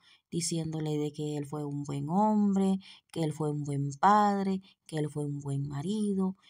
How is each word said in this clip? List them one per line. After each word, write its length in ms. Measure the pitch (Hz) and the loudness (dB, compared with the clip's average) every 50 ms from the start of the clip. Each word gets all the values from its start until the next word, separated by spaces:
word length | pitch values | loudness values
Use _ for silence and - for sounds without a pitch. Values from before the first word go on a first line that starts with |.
| _ _ - _ _ - | _ _ -20 _ _ -8
diciéndole 680 | - 170 170 - 170 165 160 160 156 156 156 156 151 151 | -6 -4 -4 -2 -2 -2 -4 -4 -4 -4 -4 -2 -2 0
de 140 | 151 151 | -2 -2
que 260 | 147 151 151 151 147 147 | -4 -4 -6 -4 -4 -4
él 80 | 143 | -6
fue 200 | 139 151 151 147 | -6 -6 -6 -6
un 180 | 143 143 143 143 | -6 -6 -6 -6
buen 260 | 143 143 139 143 147 | -4 -4 -4 -4 0
hombre, 720 | 170 190 208 214 214 208 208 202 196 190 196 190 190 190 190 - - - _ _ | 2 2 4 4 4 4 4 4 4 4 4 2 2 0 -2 -8 -20 -20 _ _
que 120 | - 170 165 | -4 -2 -2
él 100 | 151 151 | 0 0
fue 180 | 151 156 151 | 0 -2 -2
un 120 | 147 147 147 | -2 -2 -2
buen 280 | 143 143 139 139 143 139 143 | -2 -2 -2 -2 -2 -2 2
padre, 640 | - 190 202 220 208 208 202 196 196 190 190 190 - - _ _ _ | 4 6 6 6 6 4 4 2 0 0 -2 -4 -4 -10 _ _ _
que 120 | - - 156 | -6 -4 -2
él 120 | 151 151 | -2 -2
fue 160 | 151 147 147 | -2 -4 -4
un 140 | 147 143 143 | -4 -4 -4
buen 280 | 143 143 139 139 139 143 | -4 -4 -2 -2 -2 -4
marido, 680 | 139 139 143 180 208 220 208 208 196 190 190 190 190 _ _ | -4 -4 -4 -2 -2 0 0 0 0 0 0 -2 -2 _ _